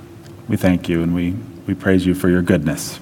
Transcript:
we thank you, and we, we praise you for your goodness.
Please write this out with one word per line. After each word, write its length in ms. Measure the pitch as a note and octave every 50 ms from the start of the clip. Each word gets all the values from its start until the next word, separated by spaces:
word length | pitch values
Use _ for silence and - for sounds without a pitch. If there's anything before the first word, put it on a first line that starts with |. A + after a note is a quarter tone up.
| - - - - - - - - - -
we 80 | G#2+
thank 320 | - - F#2 F2+ E2 - -
you, 140 | E2+ E2 E2+
and 120 | E2+ F2
we, 180 | F2 F2 F2 F#2+ A2+ A2+ - - - -
we 80 | - F#2+
praise 320 | - - G2+ F#2+ F#2 E2+
you 80 | F#2 F2
for 140 | - - F2+
your 140 | F2+ F2+ F2
goodness. 560 | F2 F#2+ D#2+ D2 D2+ C#2+ - - - - -